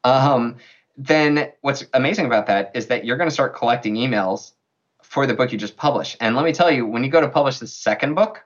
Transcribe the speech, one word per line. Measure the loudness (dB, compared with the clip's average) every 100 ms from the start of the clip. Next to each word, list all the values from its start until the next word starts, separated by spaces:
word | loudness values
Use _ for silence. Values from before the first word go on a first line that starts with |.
Um, | 4 4 4 2 0 -8 -20 _ _ -16
then | 0 2 4 2 -2 -6
what's | -4 -4 -2
amazing | 0 0 0 0
about | 0 2
that | 0 0
is | -6 -4
that | -4 -2
you're | -2
gonna | -2
start | 0 -2 -2
collecting | 0 0 -2 -2
emails | 0 0 -2 -4 -8 _ _ _ _ _
for | _ -2 0
the |
book | 0 -2
you | -2
just | -8 -2
published. | -2 0 -6 -4
And | -2 0
let | 0
me |
tell | 2 2
you, | 2 -2
when | -2
you | 2
go | 2
to | 2
publish | 2 0 -2
the | -12
second | -4 -2 -2 -2 0
book | 0 -2